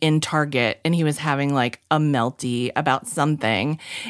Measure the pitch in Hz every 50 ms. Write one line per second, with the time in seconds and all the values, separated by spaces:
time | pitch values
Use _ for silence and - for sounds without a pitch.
0 | 160 156 156 156 - - 165 151 147 147 139 123 120 110 - - _ 165 170 170
1 | 160 151 143 147 151 151 139 139 139 143 143 131 120 123 - - _ _ 156 151
2 | 151 147 139 120 113 131 - - - 127 120 120 123 120 - 131 156 135 131 -
3 | - - - 160 143 156 151 - 110 110 110 92 117 147 156 - - - - -
4 | -